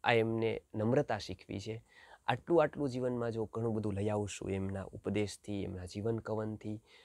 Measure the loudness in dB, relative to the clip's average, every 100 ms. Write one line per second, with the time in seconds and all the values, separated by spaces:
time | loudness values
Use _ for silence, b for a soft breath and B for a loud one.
0 | 4 4 4 2 0 -2 _ 0 4 4
1 | 2 -2 -4 -10 -8 -8 -6 -10 -12 b
2 | b b -2 -2 4 6 6 2 -2 0
3 | 0 0 -2 -2 -4 -2 0 0 0 0
4 | 0 0 -2 -4 -4 -2 -2 -4 -8 -6
5 | -2 0 0 -4 -6 -4 -4 -6 -8 -4
6 | -2 -2 -2 -4 -4 -6 -8 -10 b b